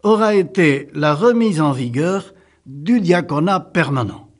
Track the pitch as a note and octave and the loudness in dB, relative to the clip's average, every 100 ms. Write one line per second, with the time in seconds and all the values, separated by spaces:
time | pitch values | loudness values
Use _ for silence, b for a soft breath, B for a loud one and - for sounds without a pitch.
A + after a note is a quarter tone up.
0 | G#3 G#3+ A3 G#3 E3 - D#3+ C#3 C3+ D3+ | 2 2 2 0 0 2 2 2 -4 -4
1 | D3+ D3 A3+ A#3 A3+ D#3+ D3+ C3 B2 A#2+ | -2 2 2 2 0 0 -2 -2 -4 -4
2 | E3 G3 F#3+ b b b - C#3 D#3 A#3+ | -2 -4 -8 b b b -20 -12 -2 0
3 | F3 F3+ C#3+ D3 E3+ F#3+ - F3 D3+ C#3 | 2 0 2 -2 0 0 -2 -2 0 -2
4 | A2 - - | -4 -8 -20